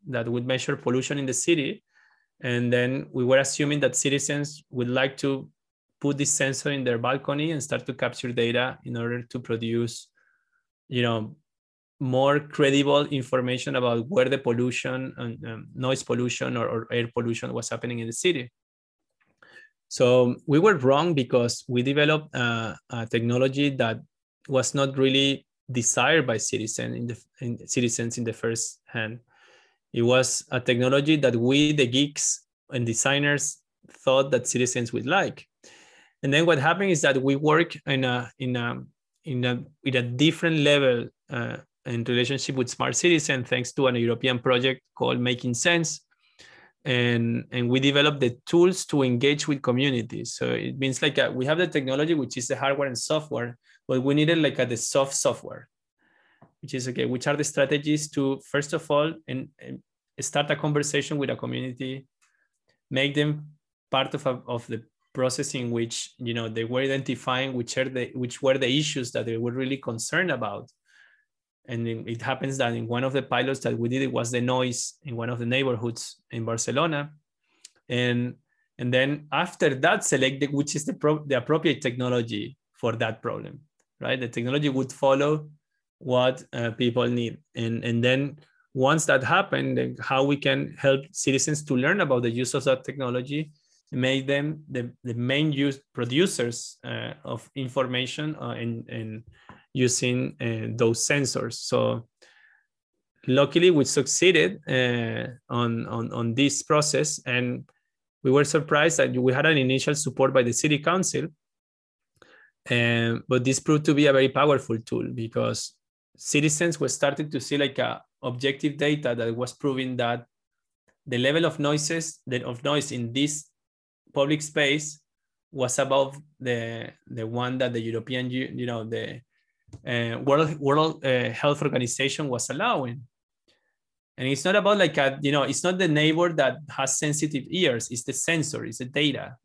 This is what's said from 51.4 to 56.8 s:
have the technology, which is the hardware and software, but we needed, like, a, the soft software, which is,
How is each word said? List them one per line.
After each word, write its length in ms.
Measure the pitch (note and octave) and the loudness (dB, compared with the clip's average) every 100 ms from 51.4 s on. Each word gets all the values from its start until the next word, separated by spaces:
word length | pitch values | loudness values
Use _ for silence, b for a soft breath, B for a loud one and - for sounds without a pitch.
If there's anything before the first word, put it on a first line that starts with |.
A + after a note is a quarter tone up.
| B2+ | -2
have 140 | D#3+ | 0
the 80 | F3+ | 0
technology, 480 | D#3 C3 C3+ D#3+ D#3+ | 0 0 0 0 0
which 220 | B2 - | -2 -6
is 100 | A#2+ | -6
the 80 | B2+ | -2
hardware 320 | C#3 C#3 C#3 | 0 0 -2
and 100 | A#2+ | -4
software, 600 | - D#3 D3+ B2 A#2+ A#2+ b b - | -2 -2 -2 -6 -6 -8 b b -4
but 140 | C3 | -2
we 140 | C3 C#3+ | 2 4
needed, 240 | D3+ E3 | 4 4
like, 180 | D3 B2 | 2 0
a, 80 | A#2+ | -2
the 120 | A#2 | -2
soft 360 | - C#3 C3+ | 0 2 2
software, 540 | - C#3 A2+ - - - _ _ _ b b b b b _ | 0 -2 -2 -6 -16 -18 _ _ _ b b b b b _
which 120 | - | -10
is, 140 | C3 | -6